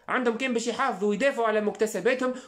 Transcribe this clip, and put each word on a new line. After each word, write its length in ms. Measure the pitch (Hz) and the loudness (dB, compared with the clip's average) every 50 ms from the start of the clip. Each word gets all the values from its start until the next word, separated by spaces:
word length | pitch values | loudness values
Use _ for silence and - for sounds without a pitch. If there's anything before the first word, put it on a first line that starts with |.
| _ - | _ -2
عندهم 280 | - 254 247 233 226 | -2 0 2 0 0
كان 160 | 220 269 262 | 0 0 -2
باش 140 | 240 233 226 | 0 0 -2
يحافظوا 420 | 247 214 226 269 262 220 180 202 208 | -2 -2 0 0 -2 0 0 0 0
ويدافعوا 380 | 208 190 254 277 - 233 233 | 2 2 2 2 2 2 2
على 140 | 220 214 220 | 2 2 2
مكتسباتهم 760 | 208 208 196 - 220 214 214 190 170 233 269 254 254 254 247 - - | 0 0 0 0 -2 -2 -2 0 0 0 0 2 0 -2 -4 -6 -10